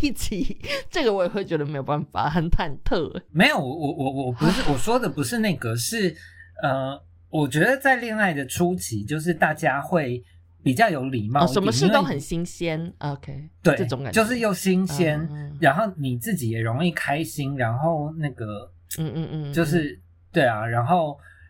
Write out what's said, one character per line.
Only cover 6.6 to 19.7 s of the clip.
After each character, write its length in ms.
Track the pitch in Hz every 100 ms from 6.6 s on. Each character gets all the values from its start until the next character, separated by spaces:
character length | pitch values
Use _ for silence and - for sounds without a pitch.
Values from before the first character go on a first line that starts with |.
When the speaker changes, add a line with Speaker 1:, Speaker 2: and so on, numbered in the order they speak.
Speaker 2:
呃， 360 | 147 131 135 143 - - -
我 180 | 160 143
觉 120 | 139
得 180 | 202 269
在 200 | 277 254
恋 200 | 240 220
爱 160 | 202
的 100 | 143 127
初 280 | - 175 180
期， 280 | - 110
就 160 | 113 151
是 120 | 160
大 220 | 165 170
家 260 | 151 156 135
会 440 | 139 175 135 123 - - - _
比 100 | -
较 160 | 123 226
有 140 | 156 131
礼 200 | 127 104
貌 120 | 139
一 20 |
点， 80 | 165
Speaker 1:
哦， 20 |
什 80 | 202
么 100 | 190
事 160 | 123 165
都 120 | 269
很 180 | 175 143
新 240 | - 165
鲜， 360 | 170 - 170 160
Speaker 2:
因 60 | 170
为 80 | -
Speaker 1:
OK， 520 | 147 139 - 139 156 -
Speaker 2:
对， 140 | 170 139
Speaker 1:
这 80 | 139
种 160 | 127
感 100 | 135
觉。 80 | 214
Speaker 2:
就 80 | 220
是 120 | 247
又 120 | 220
新 360 | 185 190 185 190
鲜， 320 | 143 165 151 160
Speaker 1:
嗯， 180 | 147 147
嗯。 60 | 147
Speaker 2:
然 140 | 147 143
后 180 | 214 185
你 200 | 135 123
自 160 | 226
己 160 | 202 117
也 100 | 110
容 240 | 113 117
易 60 | 175
开 340 | 160 - 147
心， 320 | 156 - 135 139
然 220 | 120 120
后 340 | 160 160 147
那 140 | 160 147
个， 400 | 123 107 104 - - - -
Speaker 1:
嗯， 140 | 160
嗯， 160 | 139 160
嗯， 200 | 156 143
嗯。 20 |
Speaker 2:
就 100 | 143
是， 360 | 165